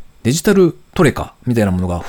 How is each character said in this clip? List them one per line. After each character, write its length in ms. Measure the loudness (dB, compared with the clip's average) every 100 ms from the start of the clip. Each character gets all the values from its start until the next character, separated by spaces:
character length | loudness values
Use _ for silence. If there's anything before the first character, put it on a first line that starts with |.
| -16 -6
デ 100 | -4
ジ 100 | -2
タ 100 | 2
ル 240 | 4 2 0 _
ト 100 | 0
レ 100 | 0
カ 200 | 0 -10 _ -4
み 100 | 0
た 60 |
い 40 | 0
な 60 |
も 80 | 0
の 80 | -2
が 160 | -6